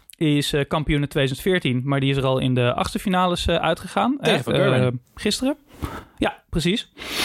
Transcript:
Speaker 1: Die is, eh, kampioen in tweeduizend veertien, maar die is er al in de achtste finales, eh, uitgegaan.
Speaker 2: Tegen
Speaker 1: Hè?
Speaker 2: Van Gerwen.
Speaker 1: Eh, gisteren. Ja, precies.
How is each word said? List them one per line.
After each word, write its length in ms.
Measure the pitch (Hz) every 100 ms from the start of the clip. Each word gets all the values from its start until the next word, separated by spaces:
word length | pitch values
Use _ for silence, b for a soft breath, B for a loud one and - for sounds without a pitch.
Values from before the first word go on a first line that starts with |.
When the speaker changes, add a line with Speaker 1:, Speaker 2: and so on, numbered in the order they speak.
| B -
Speaker 1:
Die 200 | 156 147
is, 160 | -
eh, 140 | 151 139
kampioen 340 | 160 147 147
in 60 | 143
tweeduizend 340 | 156 135 135
veertien, 400 | 196 185 147 123
maar 160 | 135 139
die 100 | 135
is 80 | 139
er 80 | 131
al 140 | 131
in 140 | 131
de 200 | 123 120
achtste 260 | - 185 214
finales, 460 | 208 180 180 175 -
eh, 100 | 170
uitgegaan. 600 | 160 175 180 208 226 277
Speaker 2:
Tegen 160 | 156 -
Speaker 1:
Hè? 60 |
Speaker 2:
Van 100 | 123
Gerwen. 280 | 139 135 127
Speaker 1:
Eh, 60 | 127 123 - -
gisteren. 420 | 208 - 262 302 _ B B B B B
Ja, 260 | 196 - _
precies. 420 | 170 170 214 - B B B